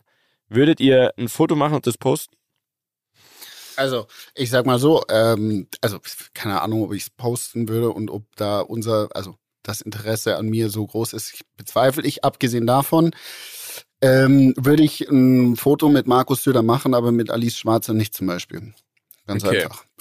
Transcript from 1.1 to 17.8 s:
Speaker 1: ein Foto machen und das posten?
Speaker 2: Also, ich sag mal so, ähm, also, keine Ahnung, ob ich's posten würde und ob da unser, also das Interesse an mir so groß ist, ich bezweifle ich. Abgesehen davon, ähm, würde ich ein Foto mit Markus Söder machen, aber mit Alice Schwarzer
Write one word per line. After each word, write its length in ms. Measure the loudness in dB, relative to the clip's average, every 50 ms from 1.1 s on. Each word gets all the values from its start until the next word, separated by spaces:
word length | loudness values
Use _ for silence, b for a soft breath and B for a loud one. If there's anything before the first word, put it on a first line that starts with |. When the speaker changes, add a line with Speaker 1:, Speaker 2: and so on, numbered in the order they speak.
| -2
Speaker 1:
ein 100 | -4 -8
Foto 280 | -8 -2 -2 0 0 0
machen 200 | 0 0 -2 -2
und 120 | -2 -2
das 100 | -4 -6
posten? 380 | -4 -2 -4 -4 -4 -6 -14 _ _ _ _ _ _ _ _ _ _ _ _ _ _ _ _ _ B B B B B B B B B B B B
Speaker 2:
Also, 320 | -4 -4 -4 -4 -6 -8 B B B B B B
ich 140 | -6 -4 0
sag 160 | 0 0 2
mal 140 | 2 2 4
so, 240 | 4 4 4 4 2 2
ähm, 580 | 2 2 4 4 2 0 0 -2 -2 -4 -6 -10 -12 -6
also, 180 | -6 -6 -6 -6 -14 -16 -18 -18 -20 -20 -16
keine 280 | -10 -6 -4 -4 -2
Ahnung, 220 | -2 -2 -2 -2 -4
ob 100 | -4 -6
ich's 160 | -10 -10 -12
posten 580 | _ -8 -6 -6 -6 -6 -8 -10 -6 -6 -6
würde 220 | -4 -2 -2 -2 -2
und 200 | -2 -4 -8 -8
ob 140 | -10 -12 -14 _ _
da 260 | -6 -4 -2 -2 -2
unser, 480 | -4 -4 -6 -8 -4 -2 0 -2 -2 -4 -8
also 220 | -12 -12 -12 -16 _ _ _ _ _ -12
das 180 | -12 -12 -10
Interesse 560 | -10 -12 -12 -10 -6 -6 -4 -4 -2 -2 -2
an 100 | -2 -2
mir 220 | -2 -2 -2 -2 -2
so 160 | -4 -6 -6
groß 280 | -6 -4 -6 -6 -6 -6
ist, 200 | -10 -12 -12 -16
ich 80 | -20 -20 _ _
bezweifle 460 | -20 -14 -4 0 2 2 2 0 0 -4
ich. 200 | -6 -4 -2 -2
Abgesehen 440 | -2 -2 -2 -4 -2 -2 0 0
davon, 440 | 2 2 2 2 2 2 2 2 2 B B B B B B B B B B B B B B B B _ 2
ähm, 520 | 4 4 6 6 6 6 6 6 6 6 4
würde 280 | 2 2 4 4 6 4
ich 180 | 2 2 -4 -4 2
ein 460 | 4 4 6 6 6 4 4 2 0
Foto 340 | 0 2 0 2 4 4 4
mit 180 | 4 4 2
Markus 360 | 2 2 2 2 0 -2 -2 0
Söder 180 | 0 2 2
machen, 320 | 2 2 2 0 0 0 0
aber 180 | 2 2 2
mit 200 | 0 0 0 -2
Alice 260 | -2 -2 -2 -4 -4
Schwarzer 360 | -4 -2 0 0 0